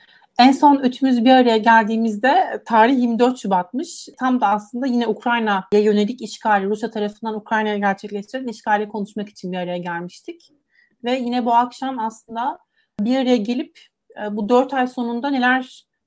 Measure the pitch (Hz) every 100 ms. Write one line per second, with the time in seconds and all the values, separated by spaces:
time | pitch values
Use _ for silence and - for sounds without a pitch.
0 | _ _ _ - 254 269 294 277 254 254
1 | 269 247 233 262 247 220 220 226 214 226
2 | 226 208 254 349 311 214 - 226 226 269
3 | 240 226 247 254 208 185 180 247 339 -
4 | - - 254 254 214 208 208 240 262 240
5 | 226 208 247 233 214 196 - 208 214 208
6 | 208 254 220 - 226 208 190 208 226 220
7 | 208 208 226 214 208 220 214 208 202 196
8 | 202 202 202 262 262 214 226 208 214 214
9 | 196 214 208 - 185 180 180 175 175 170
10 | 175 - - 339 _ _ _ _ _ _
11 | 233 262 240 247 240 240 247 - 262 262
12 | 220 220 - 226 262 349 _ _ _ -
13 | 208 262 254 247 202 254 339 _ _ _
14 | _ - 208 208 202 247 254 269 254 254
15 | 233 233 277 269 247 262 254 - _ _